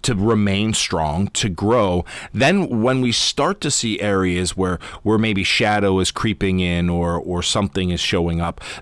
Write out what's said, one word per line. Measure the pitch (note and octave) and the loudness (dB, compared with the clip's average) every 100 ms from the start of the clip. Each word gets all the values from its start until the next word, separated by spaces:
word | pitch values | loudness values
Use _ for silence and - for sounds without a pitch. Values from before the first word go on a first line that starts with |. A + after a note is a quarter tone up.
to | - | -2
remain | A2 G#2 A2+ G2+ G2 A2 G#2+ | 2 2 4 2 2 0 0
strong, | - E2+ D#2 D2+ G2 | -2 0 0 0 -2
to | - A2+ | -2 -4
grow, | E2+ G2+ B2 G2+ F2+ E2+ - - | 0 2 2 4 0 -2 -10 -10
then | G#2 C3+ G3 E3+ A#2 | 0 2 2 0 0
when | A#2 C3 | 2 2
we | B2+ | 2
start | A#2 - - D3 G3 | 0 -2 0 -2 0
to | D3+ | -2
see | - A#2 G#2+ | -2 -2 -2
areas | G#2 G2 F#2 F2 F2+ - | 0 2 2 0 -2 -2
where, | F2+ F2 - - | -2 -2 -8 -6
where | G#2 G#2+ | 0 2
maybe | A2 G2 | 2 0
shadow | F#2 - A2 G#2 G2+ F#2+ | 0 0 2 2 2 2
is | F#2 | 0
creeping | - A2+ G2+ G2 F#2 | -2 -2 0 0 0
in | F2+ F2 F2 | 0 0 0
or, | F2 E2+ E2+ | 0 0 -2
or | - F2 | -2 -4
something | E2+ A2+ G2+ G2 F2+ | -2 -2 -2 -2 -2
is | F2 | -2
showing | - G2 E2+ E2+ | 0 0 0 0
up, | E2+ - - - | -2 -6 -12 -10